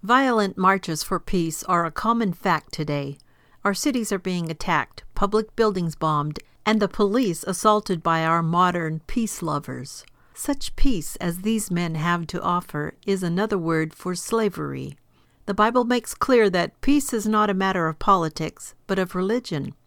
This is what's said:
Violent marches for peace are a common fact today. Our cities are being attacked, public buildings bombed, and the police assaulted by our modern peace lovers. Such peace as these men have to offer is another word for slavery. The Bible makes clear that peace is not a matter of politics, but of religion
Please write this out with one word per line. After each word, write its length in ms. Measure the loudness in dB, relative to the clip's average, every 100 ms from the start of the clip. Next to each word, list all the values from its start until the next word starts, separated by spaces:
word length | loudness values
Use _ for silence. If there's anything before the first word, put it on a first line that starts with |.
Violent 540 | 4 4 4 2 0 2
marches 460 | 2 2 0 -6
for 160 | -4 -4
peace 460 | 0 0 0 -4 0
are 200 | 0 0
a 60 |
common 400 | -2 0 0 0
fact 400 | -2 0 -2 -2
today. 460 | -8 -4 -4 -4 -12 -18 _ _ _ -4
Our 80 |
cities 360 | 0 0 0 -2
are 60 | -4
being 300 | -2 -4 -4
attacked, 540 | -6 0 0 0 -10 -12 -2
public 380 | 0 0 -2 0
buildings 400 | 0 2 -4 -2
bombed, 420 | 0 0 -2 -6 -14 _ 0
and 140 | 2
the 80 | 0
police 560 | 2 2 2 0 -2
assaulted 580 | -4 0 4 4 2 -2
by 220 | 0 2
our 180 | 2 2
modern 600 | 2 2 2 2 -4 -6
peace 400 | -4 -2 -2 -4
lovers. 640 | -4 -4 -6 -12 -12 -16 -20 -20 _
Such 440 | -10 -4 -2 -4 6
peace 400 | 6 6 -2 -6
as 240 | -4 -2
these 280 | -2 -2 -2
men 260 | -2 -2 -2
have 300 | 0 -2 -2
to 140 | -4
offer 540 | -2 -2 -4 -6 -6 -8 -4
is 160 | -2
another 360 | 0 -2 0 -2
word 360 | 0 0 0
for 220 | -4 -8 -8
slavery. 800 | -2 0 0 -2 -8 -8 -10 -14 _ _ _ _ -6
The 80 |
Bible 300 | 2 2 4
makes 320 | 2 0 -2 -6
clear 340 | 2 4 4
that 280 | 2 -2 _
peace 320 | 2 4 2
is 160 | -2 0
not 220 | 2 2
a 40 |
matter 360 | 2 0 0 -2
of 100 | -2
politics, 760 | 2 4 2 -4 -8 -8 -20 -20 -4
but 100 | -2
of 160 | -2
religion 600 | -2 -2 -2 -4 -6 -6 -12